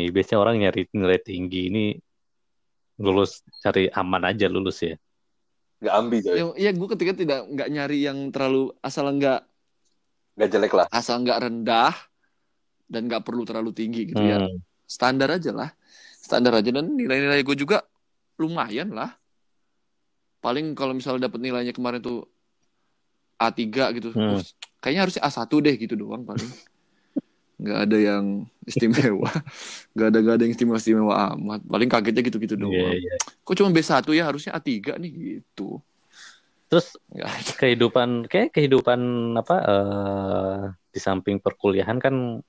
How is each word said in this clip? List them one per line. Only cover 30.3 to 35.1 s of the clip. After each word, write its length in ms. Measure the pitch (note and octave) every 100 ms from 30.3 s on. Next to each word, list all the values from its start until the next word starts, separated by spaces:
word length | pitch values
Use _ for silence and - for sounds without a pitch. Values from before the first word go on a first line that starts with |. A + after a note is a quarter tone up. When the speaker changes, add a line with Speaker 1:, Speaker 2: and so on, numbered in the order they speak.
| A#2
Speaker 3:
ada 80 | A#2
yang 80 |
istimewa-istimewa 600 | A#2 A#2+ A2+ A2 A2 G#2+ G2 G2
amat. 280 | - G2+ G#2+
Paling 240 | - G2+ B2
kagetnya 360 | A#2+ G#2+ A2+
gitu-gitu 320 | B2 A2 G#2+ G#2
Speaker 1:
Iya, 40 |
Speaker 3:
doang. 360 | G2+ F#2 F2+ F2+
Speaker 1:
iya. 200 | F2+ - - -
Speaker 3:
"Kok 140 | - F#3+
cuma 140 | G3
B 100 | E3
satu 300 | D3+ C#3+ C#3
ya, 120 | D#3
harusnya 280 | D#3+ C#3 -
A 80 | D#3+
tiga 360 | D3 A2 G#2 -
nih?" 160 | E3+